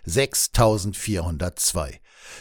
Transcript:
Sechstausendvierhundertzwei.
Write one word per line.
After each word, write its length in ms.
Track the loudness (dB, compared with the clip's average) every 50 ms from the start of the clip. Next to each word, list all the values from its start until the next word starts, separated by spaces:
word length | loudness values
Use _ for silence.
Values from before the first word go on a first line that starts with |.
| -8
Sechstausendvierhundertzwei. 1900 | -2 0 2 2 2 0 -2 -2 2 4 6 6 6 6 2 0 -4 -6 -6 -4 -2 -2 -2 -2 -2 -4 -4 -4 -4 -4 -2 -2 -2 -2 -2 -4 -6 -8 -16 -20 _ _ -20 -20 -20 -18 -10